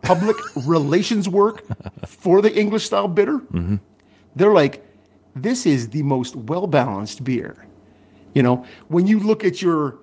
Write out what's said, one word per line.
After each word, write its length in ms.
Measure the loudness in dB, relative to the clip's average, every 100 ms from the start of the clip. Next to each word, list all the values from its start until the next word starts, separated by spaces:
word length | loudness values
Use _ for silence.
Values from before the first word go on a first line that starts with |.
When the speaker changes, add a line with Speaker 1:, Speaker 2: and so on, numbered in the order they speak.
Speaker 1:
public 340 | 2 0 2 -2 -4
<laughs> 80 | -8 0
relations 600 | 0 2 0 0 -2 0
work 360 | 2 2 0 -12 -14 -14 -16 -18
for 340 | -8 2 4
the 140 | 4 2
English 280 | 0 -2 -2
style 220 | -2 0
bitter, 320 | 0 0 0
Speaker 2:
Mm-hmm. 360 | -4 -6 -2 -4 _ _ _ _ _ 0
Speaker 1:
they're 180 | 4
like, 300 | 6 4 -2 -20 _ _ _ _ -8
"This 300 | -4 -2 2
is 240 | 0 0
the 140 | -4
most 320 | -2 -2 -4 -10
well-balanced 880 | -6 -6 0 0 0 -4 -8 -10
beer." 420 | -6 -4 -6 -14 -20 -20 _ _ _ _ -4 0
You 80 |
know, 220 | 2 0 -4 -20 _
when 180 | 0 2
you 120 | 2
look 240 | 2 0
at 180 | 0 -2
your, 380 | -2 0 -2 -8